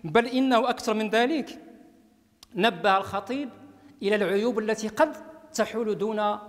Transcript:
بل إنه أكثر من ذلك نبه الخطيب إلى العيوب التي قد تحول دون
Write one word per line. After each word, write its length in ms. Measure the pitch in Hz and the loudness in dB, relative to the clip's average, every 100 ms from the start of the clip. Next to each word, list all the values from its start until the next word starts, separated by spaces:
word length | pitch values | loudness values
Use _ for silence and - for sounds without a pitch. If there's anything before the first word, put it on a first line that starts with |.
بل 220 | 165 190 240 | 2 2 2
إنه 440 | 254 262 233 240 | 0 4 4 2
أكثر 240 | 240 - | -2 -2
من 160 | 214 214 | 0 2
ذلك 480 | 220 247 311 - - - - - _ _ _ _ _ - | 2 2 0 -4 -12 -20 -20 -20 _ _ _ _ _ -10
نبه 420 | - 226 175 196 190 | 0 0 2 2 2
الخطيب 520 | 190 196 202 269 269 - - - - - | 0 -6 -4 -6 -6 -12 -20 -20 -20 -6
إلى 120 | 196 | 0
العيوب 440 | 214 185 196 233 226 | 2 2 2 0 0
التي 300 | 214 220 214 | -2 -2 -4
قد 280 | 214 302 277 - - - | 2 2 0 -16 -20 -10
تحول 440 | - 214 220 220 185 | -4 -2 -2 -2 -2
دون 400 | 208 214 208 214 | -2 0 -2 -2